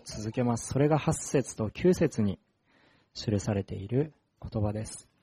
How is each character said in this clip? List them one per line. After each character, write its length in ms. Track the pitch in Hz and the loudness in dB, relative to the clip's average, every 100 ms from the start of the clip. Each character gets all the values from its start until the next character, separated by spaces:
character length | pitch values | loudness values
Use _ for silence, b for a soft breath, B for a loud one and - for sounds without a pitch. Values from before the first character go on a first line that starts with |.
| - | 0
続 260 | - 107 | -8 -4
け 120 | 117 | 0
ま 140 | 120 117 | 0 0
す。 100 | - | 0
そ 100 | 131 | 2
れ 100 | 147 | 4
が 120 | 151 | 4
八 140 | - | 2
節 420 | 156 - 147 - - | -2 0 0 0 -4
と 160 | 107 | -6
九 240 | - 180 180 | 2 2 4
節 260 | 156 - | 2 2
に 160 | 104 90 _ _ _ _ _ _ _ - | 0 -2 _ _ _ _ _ _ _ -10
記 240 | - 104 | 0 0
さ 160 | 113 101 | 2 -2
れ 80 | |
て 100 | 98 | -2
い 140 | 101 95 | -6 -2
る 260 | 120 151 - _ - | 0 0 -6 _ -16
言 200 | - 110 | -6 -2
葉 120 | 104 | 0
で 120 | 107 107 | -2 -6
す。 220 | - - _ | -12 -18 _